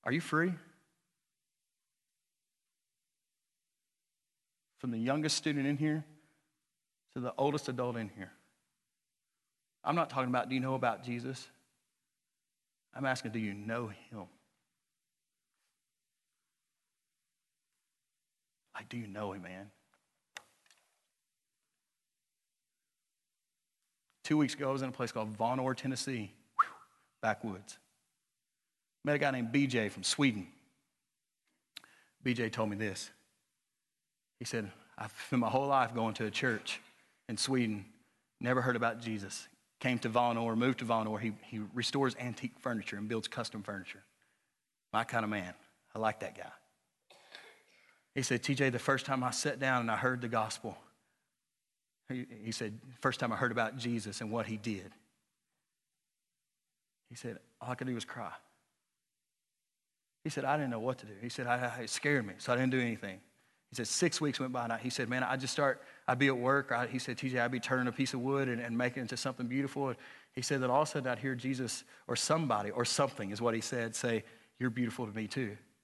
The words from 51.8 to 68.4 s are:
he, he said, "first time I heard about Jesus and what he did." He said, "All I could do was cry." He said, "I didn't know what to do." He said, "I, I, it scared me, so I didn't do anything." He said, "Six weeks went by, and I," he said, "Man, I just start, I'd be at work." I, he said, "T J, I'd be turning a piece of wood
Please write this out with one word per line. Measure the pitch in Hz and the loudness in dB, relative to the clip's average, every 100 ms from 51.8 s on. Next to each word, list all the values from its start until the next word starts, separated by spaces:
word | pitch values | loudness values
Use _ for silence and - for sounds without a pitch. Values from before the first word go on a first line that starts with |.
| _ _ _ | _ _ _
he, | 127 123 113 | -6 -6 -10
he | 110 | -8
said, | 110 110 110 135 123 | -4 -6 -8 -16 0
"first | - - | 0 2
time | 120 | -2
I | 107 | 0
heard | 123 | 0
about | 113 110 127 | 2 0 0
Jesus | 120 117 104 98 | -2 -2 -2 -6
and | 110 | -4
what | 113 104 | -2 -2
he | 107 | -4
did." | 110 101 98 - _ _ _ _ _ _ _ _ _ _ _ _ _ _ _ _ _ _ _ _ _ | -4 -6 -8 -18 _ _ _ _ _ _ _ _ _ _ _ _ _ _ _ _ _ _ _ _ _
He | 120 | -12
said, | 120 104 _ _ | -10 -10 _ _
"All | 117 | -8
I | |
could | 123 131 | -6 -4
do | |
was | 120 | -4
cry." | - - 104 - _ _ _ _ _ _ _ _ _ _ _ _ _ _ _ _ _ _ | -6 -8 -8 -10 _ _ _ _ _ _ _ _ _ _ _ _ _ _ _ _ _ _
He | 160 | -6
said, | 147 | -2
"I | 135 151 | 2 2
didn't | 139 | 2
know | 117 | 0
what | 120 123 | -2 -4
to | 107 | -8
do." | 98 | -10
He | 117 | -8
said, | - 120 | -4 0
"I, | 120 123 120 | 2 0 -4
I, | |
it | 113 | -6
scared | - 147 143 104 | 0 2 2 2
me, | 90 | -6
so | - | 0
I | 123 | 4
didn't | 131 | 4
do | 131 | 4
anything." | 120 110 101 92 _ _ _ _ _ | 2 -2 -6 -10 _ _ _ _ _
He | - | -4
said, | 110 | -2
"Six | - 175 - | 2 2 2
weeks | 151 135 | -2 -2
went | 131 | -4
by, | 127 | -2
and | 117 | -2
I," | 113 | -2
he | 123 | -2
said, | - 117 | -2 -2
"Man, | 127 | 0
I | 120 131 | 0 0
just | 131 | -2
start, | - 139 127 - - - | 2 2 2 -6 -8 -2
I'd | 123 | 4
be | 139 | 4
at | 127 | 4
work." | 123 139 131 | 4 4 4
I, | 120 120 | 0 0
he | 123 | -2
said, | 127 120 | -4 -4
"T | 135 | -2
J, | 127 | 2
I'd | 120 | 2
be | 127 | 0
turning | - 131 123 | 0 2 2
a | |
piece | 117 131 | 2 0
of | 131 | 0
wood | 127 139 | 0 2